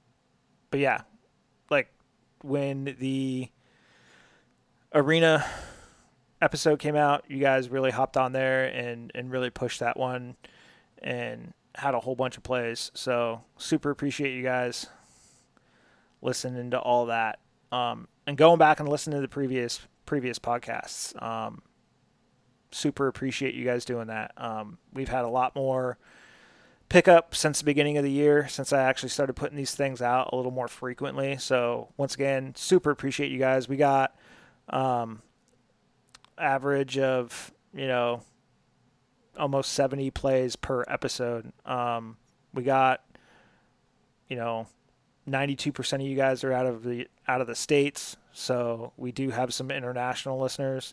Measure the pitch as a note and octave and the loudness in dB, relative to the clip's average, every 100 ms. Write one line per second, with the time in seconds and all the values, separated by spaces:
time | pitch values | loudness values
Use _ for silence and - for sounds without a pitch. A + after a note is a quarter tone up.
0 | _ _ _ _ _ _ _ C#3 C#3 A2 | _ _ _ _ _ _ _ 0 2 0
1 | - _ _ _ _ _ - C#3+ B2+ _ | -4 _ _ _ _ _ 0 0 0 _
2 | _ _ _ _ D3 C#3+ C#3 C#3 C#3 B2+ | _ _ _ _ -4 -2 -2 -4 -6 -6
3 | C3 C3+ C3+ B2+ B2 _ _ _ _ _ | -4 -2 -2 -4 -6 _ _ _ _ _
4 | _ - _ _ _ _ _ _ _ D3 | _ -20 _ _ _ _ _ _ _ 2
5 | C#3 D#3+ E3 D#3 - - - - - _ | 4 6 6 6 2 -8 -14 -20 -20 _
6 | _ _ _ - D#3+ D#3+ E3 D3 D3+ D3 | _ _ _ 0 0 2 2 2 2 2
7 | D3 C#3+ - C3+ C#3 C3 B2 C3 C3 A#2 | 4 2 -2 0 2 2 0 0 0 0
8 | C3 C#3 C3 C3 C3 C3 C3 B2 A#2+ A#2 | 0 2 0 0 0 2 0 -4 -6 -8
9 | A#2 - B2+ B2+ B2+ - B2 - A#2+ - | -12 -10 -6 -4 -4 -4 -6 -2 -2 -2
10 | B2+ B2+ B2 B2+ - - - - _ _ | -4 -4 -10 -16 -20 -20 -20 -20 _ _
11 | - B2 A#2 A#2 A#2 - _ - C#3 B2+ | -8 -6 -6 -10 -14 -20 _ -6 -2 0
12 | B2 B2+ B2+ - - B2+ A#2 A#2 - - | -2 -2 -4 -4 -4 -2 -2 -6 -8 -8
13 | - B2 A#2 A2+ - - - D#3 D3 C#3+ | -2 0 0 -4 -12 -12 -2 -2 0 -2
14 | C#3+ - C#3 B2+ B2+ B2+ B2 A#2+ - - | -4 -2 -4 -2 -2 0 -2 -4 -12 -18
15 | _ _ _ _ _ _ _ _ _ _ | _ _ _ _ _ _ _ _ _ _
16 | _ _ - B2 B2+ B2+ B2 B2 A#2+ B2 | _ _ -4 -4 -4 -6 -4 -2 4 4
17 | A#2+ A#2 A2 - _ _ - B2 A#2+ A#2 | 4 0 -2 -4 _ _ -6 -2 -2 -4
18 | A#2 _ - C#3 D#3 E3+ D#3 D#3 D3 D3 | -12 _ -4 6 8 10 8 4 0 -4
19 | - C#3+ C#3 - C3+ B2+ A#2+ - - _ | -4 -4 -4 -4 -2 -2 -4 -6 -14 _
20 | - D3 B2 A#2 - A#2+ A#2+ A#2 - - | -4 -2 -2 -4 -4 -4 -4 -8 -8 -10
21 | - - A#2 A2+ A2 A2+ - _ _ _ | -10 -8 -8 -6 -8 -10 -20 _ _ _
22 | _ _ _ _ _ _ _ - D3+ - | _ _ _ _ _ _ _ -6 -4 -2
23 | C#3 - C3+ B2 C3 B2 B2 B2 - A#2+ | -2 -2 -6 -4 -4 -4 -2 -2 -4 -6
24 | A2+ A2 A2 - A#2+ A2 G#2+ F2 _ C3 | -6 -8 -10 -10 -10 -8 -10 -16 _ -10
25 | C3 B2+ A#2+ B2+ B2+ C#3+ C3+ C3 B2+ B2 | -4 -2 0 0 0 0 -2 0 -2 -6
26 | _ - - - - _ _ _ - F3+ | _ -20 -20 -20 -20 _ _ _ 4 6
27 | F3+ E3+ E3 - D3+ D3 D3 C#3+ D3 D3 | 10 10 8 0 0 0 2 4 4 2
28 | C#3+ C#3 D3 D3 C#3 - C3+ C#3 C3 C3+ | 2 4 6 6 4 -4 0 2 4 0
29 | B2+ - C#3 B2+ C#3+ D3 C3+ - C#3 B2+ | -2 -2 -2 -2 -6 -4 -6 -2 -2 0
30 | B2 B2 C3 B2+ B2+ B2+ A#2+ - B2+ B2 | 0 2 0 -2 -2 -4 -6 -6 -8 -6
31 | C#3+ C3+ C#3 C3+ - B2+ A#2+ A#2+ A#2+ - | -6 -4 -4 -4 0 2 2 -2 -6 -4
32 | C#3 - C#3 C3+ C3 - - F#3 D3+ C#3 | -4 -2 0 0 -4 -6 4 4 4 0
33 | C3+ - C#3+ C3 C3 C3 B2 C3+ C#3+ C3+ | -2 -2 -2 0 2 2 0 2 4 4
34 | C3+ _ - - - _ - C3+ C3 B2 | 2 _ -20 -20 -20 _ -6 -2 0 0
35 | A2+ A2 - _ _ _ _ _ _ _ | -4 -10 -20 _ _ _ _ _ _ _
36 | _ - _ - D#3 C3+ C3+ C#3 C3+ C3 | _ -20 _ -4 0 0 2 0 0 0
37 | C3+ B2+ A#2+ - - - _ - C3+ B2 | 2 0 -2 -8 -16 -20 _ -8 -2 0
38 | A#2+ A#2+ - _ _ _ _ _ _ _ | 0 -2 -8 _ _ _ _ _ _ _
39 | _ _ _ - D3 C#3 C3+ - C3+ C#3 | _ _ _ -6 -2 -2 -2 0 0 0
40 | C3+ - C#3 C3 B2+ A2+ - C3 B2 B2+ | -4 -2 0 2 0 -4 -4 -4 -2 -4
41 | C3 - A#2+ A#2 A#2 - - B2+ A#2+ A#2 | -4 -4 -4 -6 -8 -16 -6 -4 -2 -4
42 | A2+ A2+ _ _ _ C3+ B2 C#3 C3 B2+ | -6 -16 _ _ _ -4 2 4 4 2
43 | _ - _ _ _ _ _ _ _ _ | _ -20 _ _ _ _ _ _ _ _
44 | _ _ - B2+ A#2 A2+ A2+ _ _ _ | _ _ -12 -6 -4 -4 -8 _ _ _
45 | _ _ - C3+ C#3 C3+ D3 C#3 B2 C#3 | _ _ -4 -2 0 -2 -4 -4 -2 -2
46 | C3+ C3+ C3+ B2+ C3+ B2+ C3 A#2 A#2+ A#2+ | -2 2 2 2 0 0 0 -2 -6 -6
47 | B2+ _ - B2+ A#2+ A2 - D3 C#3+ - | -8 _ -2 -2 -2 -4 2 4 4 0
48 | - - _ - - B2 A#2+ A#2 A#2 - | -12 -14 _ -8 -2 0 0 -4 -8 -10
49 | B2+ A#2+ C3+ A#2+ B2+ - C3+ C#3 B2 B2 | -8 -4 -4 -2 -2 -4 -6 -6 -6 -4
50 | B2 B2+ C#3 C3 C3 - C3+ C3+ - | -4 -4 -4 -2 -2 -2 -4 -4 -6